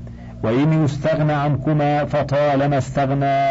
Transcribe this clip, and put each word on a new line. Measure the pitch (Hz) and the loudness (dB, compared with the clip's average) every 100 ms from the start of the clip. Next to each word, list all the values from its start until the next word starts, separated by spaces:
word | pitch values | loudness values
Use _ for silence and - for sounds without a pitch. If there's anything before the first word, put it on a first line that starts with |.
| - - - - | -14 -16 -16 -6
وإن | 110 123 151 160 | -2 2 2 2
يستغنى | 147 127 156 156 151 | 0 0 -2 0 0
عنكما | 147 147 135 - 151 147 147 | 0 0 -2 0 0 2 0
فطالما | 147 147 135 143 147 139 143 139 | 0 -2 0 0 2 2 2 0
استغنى | 127 - 135 139 139 139 139 | -2 -2 0 0 2 2 2